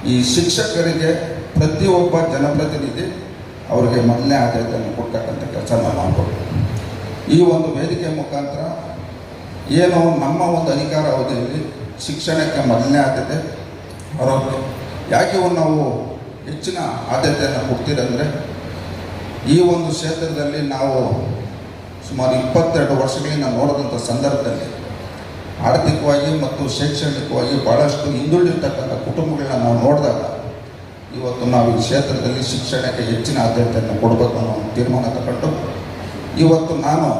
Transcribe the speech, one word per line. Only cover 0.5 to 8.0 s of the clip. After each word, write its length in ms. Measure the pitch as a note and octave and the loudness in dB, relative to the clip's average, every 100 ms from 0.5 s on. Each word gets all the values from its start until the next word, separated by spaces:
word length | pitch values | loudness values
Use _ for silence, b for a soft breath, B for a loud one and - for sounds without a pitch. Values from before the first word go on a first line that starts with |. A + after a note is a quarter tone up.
| - D#3+ E3+ E3+ D#3+ D#3+ E3+ - - - | 0 0 2 0 2 2 0 -2 -6 -4
ಪ್ರತಿಯೊಬ್ಬ 640 | - D#3 D#3 G3 F3 F3 E3 | 2 2 2 4 4 4 2
ಜನಪ್ರತಿನಿಧಿ 840 | E3 C#3 C#3+ D3+ D3+ D3+ C3+ - - - - - - - - | 2 2 2 2 -2 -2 -4 -4 -6 -8 -12 -14 -14 -14 -2
ಅವ್ರಿಗೆ 320 | B2 A#2+ B2 A#2 | 2 4 4 4
ಮೊದಲನೇ 280 | A#2 C#3 C#3 | 4 4 4
ಆದ್ಯತೆಯನ್ನು 600 | A#2+ A#2 A#2 A2+ G#2+ - | 2 0 -2 -4 -4 -6
ಕೊಡ್ತಕ್ಕಂಥ 580 | A2+ - - - - | -4 -4 -4 -6 -6
ಕೆಲಸ 180 | - - | -6 0
ನಾವು 220 | A2 - | 2 2
ಮಾಡ್ಬೇಕು. 400 | F2+ F2+ - - - - - - - - - - - - | 0 2 2 0 -2 -4 -2 0 -2 -6 -8 -8 -8 4
ಈ 100 | D#3+ | 6
ಒಂದು 340 | F3 E3 D#3 C#3+ | 8 6 0 -2
ವೇದಿಕೆ 400 | E3 F3 | -2 -2